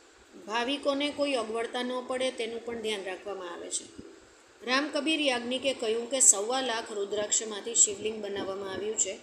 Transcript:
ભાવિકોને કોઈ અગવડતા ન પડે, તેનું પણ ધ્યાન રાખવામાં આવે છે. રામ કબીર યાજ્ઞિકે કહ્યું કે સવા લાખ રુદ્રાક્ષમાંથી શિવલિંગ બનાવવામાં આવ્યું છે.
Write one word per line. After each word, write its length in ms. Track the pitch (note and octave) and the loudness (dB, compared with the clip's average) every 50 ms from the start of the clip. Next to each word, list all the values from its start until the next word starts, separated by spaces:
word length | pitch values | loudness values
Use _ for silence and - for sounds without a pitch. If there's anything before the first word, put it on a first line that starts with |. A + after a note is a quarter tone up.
| - - - - - - - - - G3+ | -20 -20 -20 -20 -20 -20 -20 -16 -8 -4
ભાવિકોને 600 | G#3+ A#3 A#3+ B3 C#4+ C#4 - C#4+ C#4 C#4 C#4+ D4 | -2 0 0 0 0 0 2 2 2 2 2 0
કોઈ 240 | - D4 C#4+ C#4+ C#4 | 0 2 2 2 2
અગવડતા 480 | A#3+ A3 A3 A3 A#3 A#3 A3+ - B3 B3 | 0 0 -2 -2 -2 -2 -2 -2 -4 -2
ન 80 | B3 B3+ B3+ B3 B3 | -2 -2 -4 -4 -2
પડે, 220 | B3+ B3+ C4 B3+ | -2 0 0 0
તેનું 340 | B3 - A3+ A3 A#3 A3+ A3 | -2 -2 -4 -4 -6 -6 -6
પણ 180 | A#3+ A#3 A#3 G#3+ | -6 -6 -4 -2
ધ્યાન 240 | G#3+ G#3+ G3 F#3 G3 | -2 -2 -2 -2 -4
રાખવામાં 440 | F#3 F3 - G3+ G3 F#3+ F3+ F3 E3+ | -6 -8 -6 -8 -8 -8 -8 -8 -8
આવે 160 | E3 E3+ F3+ | -10 -8 -6
છે. 160 | - - - - - - - - - - - - - - - - - - | -6 -6 -6 -8 -14 -18 -18 -18 -18 -20 -20 -20 -20 -20 -20 -20 -20 -10
રામ 240 | - A#3 B3+ C4+ D4 D4+ | -2 2 2 2 2 2
કબીર 320 | D4+ D4+ C4 D#4+ D#4+ D4 | 0 0 2 2 2 2
યાજ્ઞિકે 520 | D4+ C4+ B3 A#3+ A#3 A#3+ B3+ B3+ C4+ C4+ C4 | 4 4 2 2 2 0 -2 0 0 0 0
કહ્યું 340 | - A#3+ A3 A3 A#3 A#3 A#3+ | 0 0 0 0 0 0 0
કે 100 | C#4 C4 | 2 6
સવા 400 | B3 - G#3+ G3 G#3 A3+ B3+ C4+ | 8 8 8 6 4 0 0 0
લાખ 280 | C4 B3 A3+ A3+ A3+ - | 0 0 0 -2 -4 -4
રુદ્રાક્ષમાંથી 880 | A3 G3+ G3+ G3+ G#3 G#3 G#3 G3+ - - A3+ A3 G#3+ G3 G3+ A#3+ A#3 - - | -4 -4 -4 -2 -2 -2 0 0 0 0 0 -2 -4 -6 -6 0 4 6 6
શિવલિંગ 340 | G#3+ G3+ G3 G#3+ A3 A3 G#3+ | 6 4 2 -2 -4 -4 -4
બનાવવામાં 520 | G#3 G3+ G3+ G3 F#3+ F#3+ F#3+ G3 G3 F#3+ F#3+ | -4 -4 -4 -4 -4 -4 -4 -4 -6 -6 -6
આવ્યું 260 | F#3 G3+ G#3+ A3 - | -4 -4 -2 0 0
છે. 140 | - F#3+ G#3 - | 0 0 -2 -6